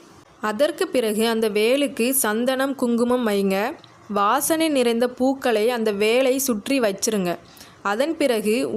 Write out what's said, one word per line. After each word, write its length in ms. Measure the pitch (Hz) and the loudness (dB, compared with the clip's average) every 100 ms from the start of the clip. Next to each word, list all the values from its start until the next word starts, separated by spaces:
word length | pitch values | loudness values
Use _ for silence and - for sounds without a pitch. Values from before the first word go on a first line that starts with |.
| - - - - | -12 -20 -20 -8
அதற்கு 440 | 214 208 294 320 359 | -6 0 -2 0 -2
பிறகு 360 | 262 226 214 226 | 0 0 0 0
அந்த 200 | 226 220 | 0 0
வேலுக்கு 580 | 208 220 277 277 - 233 | 0 2 2 0 0 -2
சந்தனம், 640 | 269 220 214 247 262 269 269 | 0 0 0 -2 0 -2 -2
குங்குமம் 500 | 240 233 240 254 226 | 0 0 0 0 0
வைங்க. 280 | 202 196 190 226 339 - - - | 0 0 0 -2 -6 -16 -20 -6
வாசனை 600 | 202 202 262 294 320 320 | 0 2 2 0 0 2
நிறைந்த 360 | 277 240 233 247 254 | 2 2 2 -2 0
பூக்களை 460 | 254 269 262 214 220 | 0 0 0 2 2
அந்த 220 | 240 220 | 0 -2
வேலை 440 | 202 214 240 269 269 262 | 0 2 2 2 0 0
சுற்றி 300 | 214 214 269 | -4 -2 0
வச்சிருங்க. 540 | 220 196 233 214 175 170 - - - - | 0 0 -2 0 -2 -4 -10 -20 -20 -10
அதன் 360 | 202 208 294 320 | -4 -2 -2 0
பிறகு 380 | 277 226 202 233 143 | 0 0 0 0 0